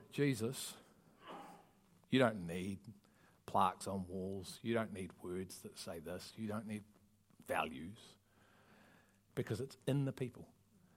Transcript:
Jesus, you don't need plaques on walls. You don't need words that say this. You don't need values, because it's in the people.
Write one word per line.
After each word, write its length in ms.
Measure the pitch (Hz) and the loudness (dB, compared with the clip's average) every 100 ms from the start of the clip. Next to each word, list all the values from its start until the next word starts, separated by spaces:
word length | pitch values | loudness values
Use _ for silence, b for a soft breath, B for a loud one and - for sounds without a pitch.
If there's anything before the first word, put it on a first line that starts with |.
| - | 0
Jesus, 640 | - 143 117 113 135 - - - - - - B B B B B B B - - | 4 4 4 0 -2 -6 -10 -18 -20 -20 -20 B B B B B B B -14 4
you 80 | 131 | 8
don't 280 | 123 110 85 | 8 6 -2
need 320 | 90 95 98 - - b b b b - | -2 -2 -4 -8 -18 b b b b 2
plaques 400 | 104 95 - - | 6 6 4 -2
on 180 | 98 87 | -2 -2
walls. 500 | 95 95 98 90 - | -2 -2 -4 -6 -6
You 120 | 113 | 2
don't 180 | 113 107 | 2 2
need 180 | 95 90 - | -4 -8 -8
words 360 | 90 90 92 - | -6 -4 -4 -8
that 160 | 110 - | -12 -10
say 220 | - 85 | -8 -6
this. 280 | 78 92 - - | -6 -6 -8 -6
You 120 | 110 | -2
don't 180 | 107 107 | -2 -4
need 160 | 107 101 - - - _ - - | -6 -8 -20 -20 -20 _ -14 -2
values, 500 | 85 80 - 82 110 - - b b b b b b b b b b b | 0 0 -2 -10 -12 -18 -20 b b b b b b b b b b b
because 260 | - - 113 | -4 0 0
it's 160 | 135 - - | -2 -4 0
in 200 | 139 135 | 2 2
the 60 | |
people. 340 | - 127 - - - _ - b | -2 -4 -6 -16 -18 _ -20 b